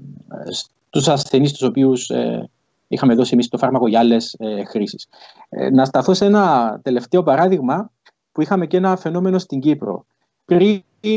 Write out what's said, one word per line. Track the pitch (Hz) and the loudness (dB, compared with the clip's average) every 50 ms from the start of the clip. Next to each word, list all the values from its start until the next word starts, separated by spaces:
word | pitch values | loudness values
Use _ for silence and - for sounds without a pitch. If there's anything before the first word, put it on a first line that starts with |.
| - - - - - - | -20 -20 -20 -20 -20 -20
ε, | - - - - - | -18 -16 -14 -10 -10
στους | - - _ _ _ _ _ - 147 143 160 | -12 -12 _ _ _ _ _ -4 -2 0 2
ασθενείς | 147 143 143 - - 131 143 147 143 | 0 0 -2 0 2 2 2 2 0
τους | - 131 | -2 -4
οποίους, | 123 120 135 135 135 127 123 - - | -2 0 2 2 2 2 0 -2 -6
ε, | 123 123 120 117 117 113 117 - _ _ _ _ _ _ _ - | -4 -4 -4 -4 -6 -6 -10 -12 _ _ _ _ _ _ _ -8
είχαμε | - 135 139 131 117 | -4 0 2 2 4
δώσει | 120 123 - 127 | 4 2 2 2
εμείς | 120 120 - | 0 0 0
το | - 117 | -4 -2
φάρμακο | 135 127 131 127 123 113 | -2 0 0 0 0 2
για | 110 117 | 2 4
άλλες, | 120 117 117 113 117 - - - | 4 4 2 2 0 -4 -12 -12
ε, | 113 107 107 98 101 | -10 -8 -8 -8 -8
χρήσεις. | - - 110 104 104 - - - _ _ _ - - - _ - - | -6 -4 -4 -4 -4 -8 -14 -18 _ _ _ -20 -20 -20 _ -20 -14
Ε, | - - - 131 | -8 -4 -2 2
να | 135 131 135 | 2 2 2
σταθώ | 139 - - - - 185 | 2 0 0 2 2 2
σε | 185 202 | 2 4
ένα | 202 208 214 196 175 147 123 120 110 107 - - | 4 4 4 4 4 2 2 0 0 -4 -6 -4
τελευταίο | 135 123 120 120 - - 180 175 | -4 -4 -4 -4 0 0 0 2
παράδειγμα, | 151 131 143 175 185 190 160 127 123 143 180 214 - _ _ _ _ _ _ _ _ - | 2 2 2 2 2 2 0 0 -2 -2 -4 -6 -8 _ _ _ _ _ _ _ _ -4
που | - 156 | -4 -2
είχαμε | 160 202 185 170 | 0 0 -2 -2
και | 151 - | 0 0
ένα | 185 185 190 185 | 0 2 0 -2
φαινόμενο | 185 - 160 170 180 185 190 185 185 | -2 -4 -6 -4 -2 -2 0 0 -2
στην | 180 - 135 135 | -2 -4 -8 -2
Κύπρο. | 131 151 147 147 - 101 90 87 - _ _ _ _ _ _ _ _ | 0 0 0 0 -2 -8 -8 -8 -12 _ _ _ _ _ _ _ _
Πριν | - 175 180 190 208 208 190 _ _ _ _ - 214 220 | 0 2 4 4 4 2 0 _ _ _ _ -4 -2 0